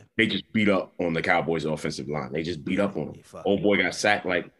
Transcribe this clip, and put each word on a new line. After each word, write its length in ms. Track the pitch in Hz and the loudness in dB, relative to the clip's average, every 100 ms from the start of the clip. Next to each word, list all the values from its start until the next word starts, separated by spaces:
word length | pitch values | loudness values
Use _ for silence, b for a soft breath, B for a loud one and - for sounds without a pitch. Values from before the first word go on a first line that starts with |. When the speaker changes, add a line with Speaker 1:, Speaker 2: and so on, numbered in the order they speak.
| - - | -6 0
Speaker 1:
They 80 | 110 | 0
just 260 | 98 - | 0 -2
beat 160 | 113 104 | 0 2
up 260 | 95 - - | 2 0 -4
on 140 | 87 | -2
the 80 | 82 | 0
Cowboys' 440 | 85 87 73 82 78 | 2 2 2 -2 -2
offensive 420 | 78 80 76 69 | -4 -4 -6 -6
line. 220 | 76 65 | -6 -4
They 80 | 73 | -6
just 240 | 82 82 71 | -4 -6 -2
beat 140 | 98 | 0
up 180 | 101 78 | 0 -2
on 80 | 71 | -6
them. 60 | - | -10
Speaker 2:
Yeah, 40 | |
fuck. 220 | - 90 85 | -18 -4 0
Speaker 1:
Old 160 | 101 | 2
boy 160 | 98 98 | 4 4
got 160 | 90 | 2
sacked, 320 | - 107 104 - | 2 2 2 0
like, 240 | 87 - | -2 -2